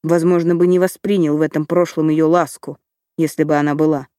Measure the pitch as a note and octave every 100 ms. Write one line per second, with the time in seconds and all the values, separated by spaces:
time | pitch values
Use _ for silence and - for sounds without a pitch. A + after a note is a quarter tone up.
0 | D#3+ E3+ E3 F3 E3+ E3+ F3+ F3+ F#3 -
1 | G3 G3+ D#3 D3+ D#3 D#3 D3+ E3+ E3+ -
2 | D#3+ D#3 D#3 F3 D3+ - - - _ _
3 | _ - D#3 - D3+ D3 D3 D3 D#3 D3
4 | -